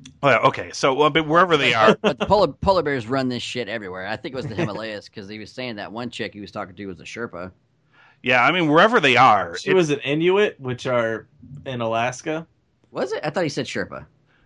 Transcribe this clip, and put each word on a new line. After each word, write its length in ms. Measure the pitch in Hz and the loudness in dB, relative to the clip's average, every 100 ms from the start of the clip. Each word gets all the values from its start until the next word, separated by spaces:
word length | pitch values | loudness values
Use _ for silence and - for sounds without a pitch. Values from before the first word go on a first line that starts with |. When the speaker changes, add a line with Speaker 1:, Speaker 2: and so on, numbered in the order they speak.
| - - | -20 -2
Speaker 1:
Oh, 60 | 139 | 2
yeah, 80 | 113 | 4
okay, 320 | 131 127 87 | 4 0 -8
so, 220 | - 147 | -2 0
well, 160 | 131 151 | 2 2
but 160 | 147 156 | 2 2
wherever 300 | 165 185 156 | 2 4 2
they 160 | 131 | 2
Speaker 2:
But, 160 | 117 110 | 4 4
Speaker 1:
are. 60 | - | 4
Speaker 2:
but 160 | 214 - | 0 -2
the 80 | 190 | 0
polar, 220 | 208 175 | 2 2
polar 340 | 131 180 185 | 0 0 0
bears 240 | 147 139 107 | 0 -4 -4
run 220 | 135 127 | -4 -2
this 140 | 123 | -4
shit 260 | - 123 107 | -8 -8 -8
everywhere. 380 | 113 98 92 95 | -8 -10 -10 -8
I 100 | 110 | -8
think 160 | 165 | -8
it 20 | 131 | -10
was 100 | - | -8
the 80 | 104 | -6
Himalayas, 520 | - 101 110 104 - | -6 -6 -10 -10 -14
'cause 200 | - 98 | -16 -14
he 100 | 107 | -14
was 120 | 101 | -14
saying 240 | - 127 104 | -12 -10 -10
that 160 | 87 | -10
one 180 | 107 123 | -10 -10
chick 240 | - 104 | -8 -10
he 60 | 101 | -10
was 100 | 98 | -14
talking 240 | 107 95 | -12 -12
to 120 | 92 101 | -12 -14
was 140 | 85 | -14
a 40 | |
Sherpa. 480 | 78 113 117 87 92 - _ _ _ _ _ _ | -16 -12 -12 -12 -14 -16 _ _ _ _ _ _
Speaker 1:
Yeah, 240 | 123 127 | 0 4
I 60 | 123 | 4
mean, 180 | 180 160 | 2 4
wherever 300 | 156 208 233 | 6 6 6
they 180 | 143 120 | 4 6
are, 400 | 127 104 87 87 | 8 6 2 -4
Speaker 3:
She 120 | - | 2
Speaker 1:
it 40 | |
Speaker 3:
was 160 | 180 160 | 2 2
an 100 | 143 | 0
Inuit, 580 | 127 151 175 190 208 - | -2 0 2 2 2 -2
which 300 | 131 123 135 | -8 -6 -2
are 400 | 123 113 110 - _ - - | 0 0 -4 -10 _ -20 -16
in 160 | - 123 | -10 -6
Alaska. 680 | 113 113 120 127 160 156 165 _ _ _ _ | -4 -2 -2 -4 -8 -8 -10 _ _ _ _
Speaker 2:
Was 220 | - 370 | -8 -6
it? 80 | 440 | -6
I 80 | 151 | -6
thought 140 | 202 | -4
he 40 | 165 | -4
said 180 | 147 - | -4 -8
Sherpa. 400 | 113 90 67 - _ _ _ | -8 -10 -12 -18 _ _ _